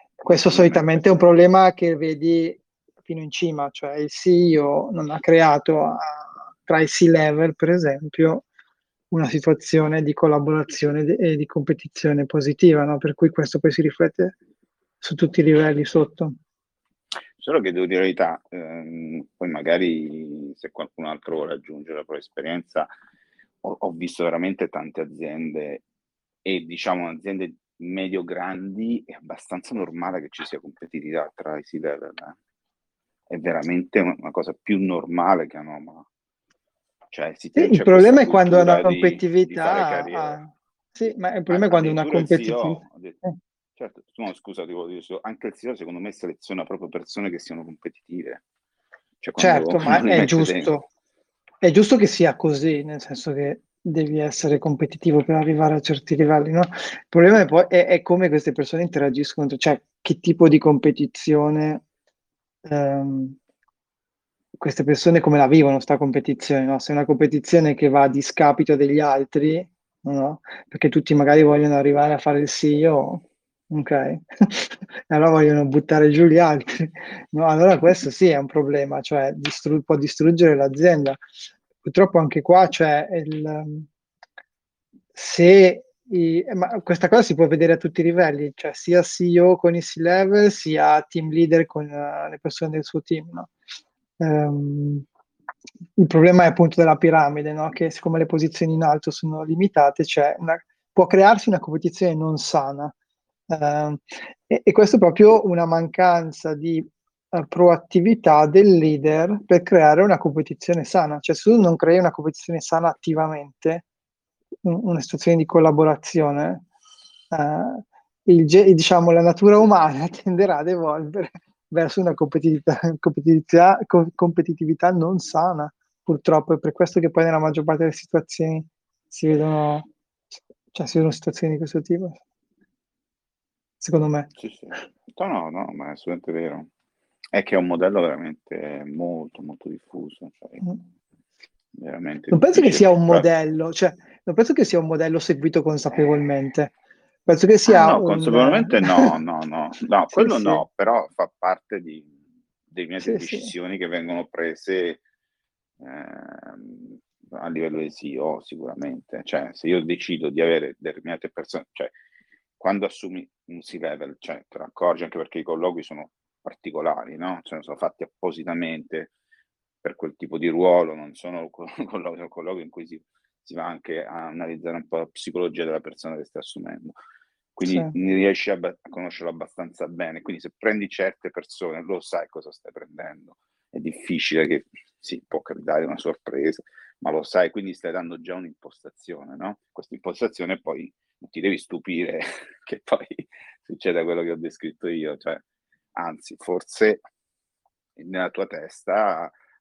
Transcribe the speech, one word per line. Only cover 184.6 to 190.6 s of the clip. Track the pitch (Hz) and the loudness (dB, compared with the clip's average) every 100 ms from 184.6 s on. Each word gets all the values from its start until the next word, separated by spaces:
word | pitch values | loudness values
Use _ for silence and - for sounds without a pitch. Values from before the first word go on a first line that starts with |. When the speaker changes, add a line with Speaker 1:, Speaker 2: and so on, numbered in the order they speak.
| - - _ _ | -8 -20 _ _
Speaker 2:
sì, | - 87 _ | -18 -18 _
può | 78 | -12
capitare | - - 73 78 | -12 -12 -6 -4
una | 80 - | -6 -8
sorpresa, | 85 - - 67 78 - _ _ _ _ | -10 -10 -10 -6 -6 -6 _ _ _ _
ma | 76 | -8
lo | 78 | -8
sai, | 76 - 85 | -4 -2 -2
quindi | 107 98 | -4 -12
stai | 85 87 | -12 -12
dando | 87 85 82 | -12 -12 -16
già | 82 90 | -16 -16
un'impostazione, | 85 71 - _ 71 _ - 78 69 69 | -16 -20 -20 _ -20 _ -20 -20 -20 -16
no? | 95 104 _ | -16 -16 _
Questa | - - | -20 -20
impostazione | - 90 87 113 - 87 95 | -16 -14 -8 -8 -6 -10 -10